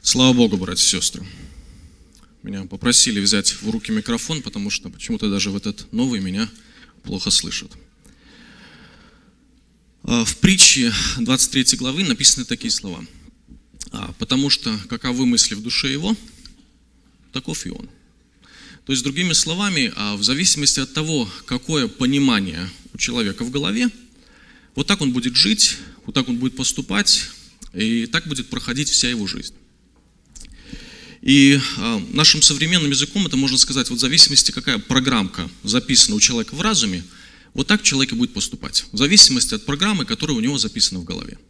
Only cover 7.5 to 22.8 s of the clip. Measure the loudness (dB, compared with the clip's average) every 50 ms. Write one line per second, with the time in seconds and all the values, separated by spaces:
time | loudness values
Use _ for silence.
7.5 | -8 -10 -10 -12 -20 -20 -20 -20 _ _ _ -20 -20 _ _ -20 -20 -20 -20 -20
8.5 | -20 -20 -20 -20 -20 -20 -20 -20 -20 -20 -20 -20 -20 _ _ -20 _ _ _ _
9.5 | _ _ _ _ _ _ _ _ _ _ -4 0 0 2 2 0 0 4 4 4
10.5 | 6 8 6 6 6 4 2 2 0 0 -2 -2 -2 -2 0 2 2 2 2 2
11.5 | 2 2 2 2 0 0 -2 -4 -2 -2 0 0 0 4 4 2 4 2 -2 -6
12.5 | -6 -6 -4 -4 -4 -4 -4 -8 -10 -10 -12 -16 -18 -20 -20 -20 _ _ _ _
13.5 | -20 -20 _ _ _ -16 -14 -12 -10 -12 -12 -12 -10 -10 -4 -2 0 0 2 0
14.5 | 0 -2 -2 -4 -4 -4 -6 -8 -10 -4 -4 -4 0 2 2 2 4 4 2 0
15.5 | -2 -6 -6 -4 -4 -2 -2 -2 -4 -2 -2 -2 -2 -2 -6 -20 -20 -20 -20 -20
16.5 | -20 _ _ _ _ _ _ _ _ _ _ _ _ _ _ _ -14 -12 -10 -8
17.5 | -10 -8 -8 -10 -12 -12 -16 -18 -20 _ _ _ _ _ _ _ _ _ -20 -20
18.5 | -20 -20 -20 -20 -20 -18 _ -2 -2 -2 -2 -2 -2 -2 -2 0 2 0 0 0
19.5 | -2 -2 -2 0 0 0 -2 -2 -2 -4 -4 -4 -2 0 0 0 0 2 2 0
20.5 | 0 2 2 0 0 0 -4 -4 -4 -6 -4 -2 -2 -2 -2 -4 -8 -14 -8 -8
21.5 | -8 -6 -4 -2 -2 -2 -2 -2 -2 -2 0 2 2 4 4 4 4 2 0 -2
22.5 | -6 -6 -8 -8 -10 -16